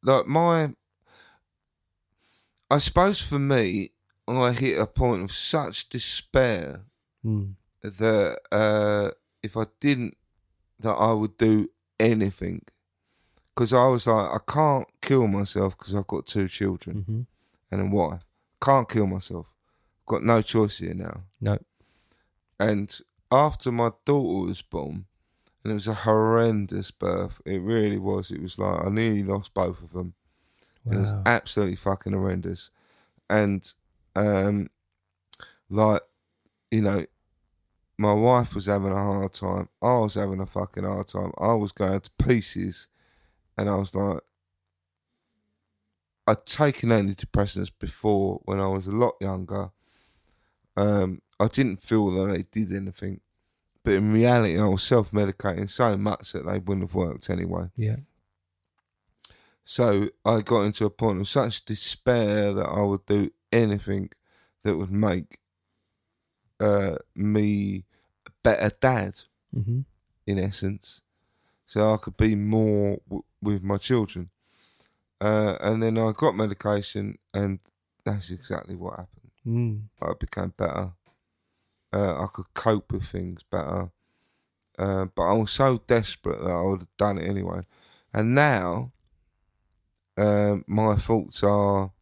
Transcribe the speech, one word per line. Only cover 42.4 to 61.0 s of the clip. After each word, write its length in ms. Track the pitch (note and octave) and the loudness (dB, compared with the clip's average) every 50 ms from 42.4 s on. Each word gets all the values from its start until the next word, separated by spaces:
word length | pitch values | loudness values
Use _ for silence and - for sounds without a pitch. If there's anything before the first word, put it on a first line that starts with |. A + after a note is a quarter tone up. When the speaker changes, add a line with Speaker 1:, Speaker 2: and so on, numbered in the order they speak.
| G2 - - - F#2+ F#2+ F#2 - - _ _ _ _ _ _ _ _ _ _ _ _ _ _ - | 0 -4 -8 -6 -6 -8 -8 -10 -16 _ _ _ _ _ _ _ _ _ _ _ _ _ _ -4
Speaker 1:
And 100 | G#2 G2+ | -2 0
I 60 | G2+ | 0
was 200 | G2 G2 F#2 - | -2 -2 -4 -4
like, 280 | F#2+ G2+ G2+ F#2 D2 - _ _ _ _ _ _ _ _ _ _ _ _ _ _ _ _ _ _ _ _ _ _ _ _ _ _ _ _ _ _ _ _ _ _ _ _ _ _ _ _ | -4 -2 -2 -4 -6 -8 _ _ _ _ _ _ _ _ _ _ _ _ _ _ _ _ _ _ _ _ _ _ _ _ _ _ _ _ _ _ _ _ _ _ _ _ _ _ _ _
I'd 200 | - G#2+ - _ | 0 0 0 _
taken 440 | - - - D3+ D3 C3+ - - A#2 | -8 -2 2 2 2 2 0 2 4
antidepressants 840 | A#2 A2 G2+ G2 G2 - - - - G#2 G2+ G2 - G2 F#2+ F#2 - _ | 4 4 4 0 -2 -6 -10 -4 -2 -2 0 0 -2 -6 -8 -8 -8 _
before 640 | - D2+ - - - G#2+ G#2 G2 G2 F#2+ F#2 - _ | -12 -12 -12 -4 0 2 2 2 2 0 -2 -4 _
when 160 | G2 G2 G2 | -4 -2 -2
I 80 | G2 F#2+ | 0 -2
was 180 | F#2+ F#2+ F#2+ | -2 -4 -4
a 60 | F#2+ G2 | -4 -2
lot 220 | A2 A#2+ A#2 - - | 0 0 0 0 -4
younger. 520 | G2 G2 F#2+ F#2 F#2 D#2+ - G2 G2 F#2 _ _ _ _ _ _ _ _ _ _ _ _ _ _ _ _ _ _ _ _ _ | -6 -6 -6 -6 -8 -8 -6 -8 -8 -8 _ _ _ _ _ _ _ _ _ _ _ _ _ _ _ _ _ _ _ _ _
Um, 440 | - G2+ G#2 G#2 G2+ F#2 F#2 F#2 - _ _ _ _ | 0 0 2 2 2 0 -2 -4 -8 _ _ _ _
I 80 | G2 A2+ | 0 0
didn't 340 | - - C#3 B2 F#2 - - | 2 2 0 0 0 -6 -4
feel 280 | - A2+ A2 G#2 G2 F#2 | 0 2 2 4 2 2
that 200 | F#2 F#2+ G2+ G2 | 0 0 0 -2
they 100 | E2+ F#2 | -4 -6
did 280 | _ - A2 A2 F2+ F#2 | _ -4 -4 -4 -2 -4
anything. 460 | G2 G2 F#2+ F#2 - - G2 G2 - _ _ _ _ _ _ _ _ _ _ _ _ _ | -6 -6 -10 -12 -10 -10 -10 -10 -10 _ _ _ _ _ _ _ _ _ _ _ _ _
But 100 | - G2+ | 2 4
in 180 | F#2+ G#2 G#2+ G#2+ | 4 4 4 6
reality, 460 | A2 A2+ A#2+ B2 A#2+ A2 G2+ D#2+ F2 | 6 6 6 6 6 4 4 2 2
I 80 | G#2+ G#2 | 2 2
was 140 | F#2+ G2 - | 2 0 2
self-medicating 880 | - C3 A#2+ G#2+ - - G#2 G#2 G2 F#2+ _ - G2+ F2+ F2 G2+ G2+ | 4 4 4 2 2 0 0 0 0 -2 _ -4 -4 -4 -2 -6 -6
so 260 | - - B2+ A#2 G#2 | -2 0 2 2 2
much 360 | G2+ G#2 G#2 G2+ - - - - | 0 -2 -2 -4 -4 -8 -12 -12
that 120 | G2+ C#2 | -10 -6
they 140 | E2+ F#2+ G2 | -4 -4 -4
wouldn't 240 | F2+ F#2 G2+ G2 F#2 | -2 -2 -4 -2 -4
have 120 | F2+ E2+ | -4 -2
worked 360 | F#2+ F2+ E2+ C2+ - - - | -2 -2 -2 -4 -8 -6 -6
anyway. 400 | F#2 F2+ F2+ F2+ F2 F2 F2 F2+ _ | -4 -4 -4 -4 -4 -6 -6 -8 _
Speaker 2:
Yeah. 200 | - A2 G#2+ A2 B2 C#3 _ _ _ _ _ _ _ _ _ _ _ _ _ _ _ _ _ _ _ _ _ _ _ _ - - _ _ _ _ _ _ | -4 -4 -4 -4 -4 -8 _ _ _ _ _ _ _ _ _ _ _ _ _ _ _ _ _ _ _ _ _ _ _ _ -20 -20 _ _ _ _ _ _
Speaker 1:
So 460 | - - - A#2+ A#2 G2+ G2 G#2 - - _ _ | -12 -2 2 2 4 4 2 0 -2 -4 _ _
I 160 | G#2 A#2 A2+ G2+ | 2 2 2 2
got 200 | - A#2+ A2+ G2+ | 2 2 2 2
into 220 | G#2+ G#2+ - G#2+ | 0 -2 0 -2
a 60 | G#2 | -2
point 300 | - _ | -2 _